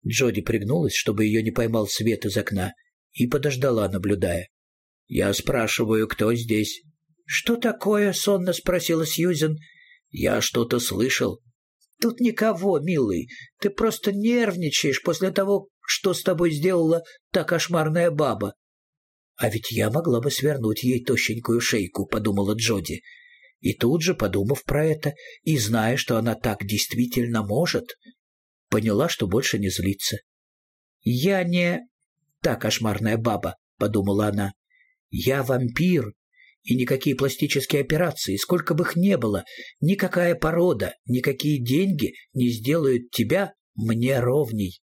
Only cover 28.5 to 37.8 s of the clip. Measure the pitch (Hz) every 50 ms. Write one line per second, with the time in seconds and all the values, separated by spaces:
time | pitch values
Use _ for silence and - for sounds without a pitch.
28.5 | _ _ _ _ - 110 110 113 104 104 143 170 - - 120 92 90 - - -
29.5 | - 107 101 95 87 - 85 95 101 - - - - - _ _ _ _ _ _
30.5 | _ _ _ _ _ _ _ _ _ _ _ - 120 123 139 190 196 190 185 175
31.5 | 175 175 175 175 175 - - _ _ _ _ _ _ _ _ _ _ _ - 160
32.5 | 120 - - 107 110 - 113 107 101 92 107 110 107 113 113 120 107 98 - 92
33.5 | 98 _ _ _ _ _ 110 107 104 107 98 101 101 101 107 107 101 101 101 98
34.5 | 98 _ _ _ _ _ _ _ _ _ _ _ - - - 123 131 139 135 120
35.5 | 131 123 127 120 120 120 165 185 180 156 110 104 - _ _ _ _ _ - _
36.5 | _ _ _ - 127 127 123 120 139 131 - 151 135 127 135 139 - - - 139
37.5 | - 143 123 - - 147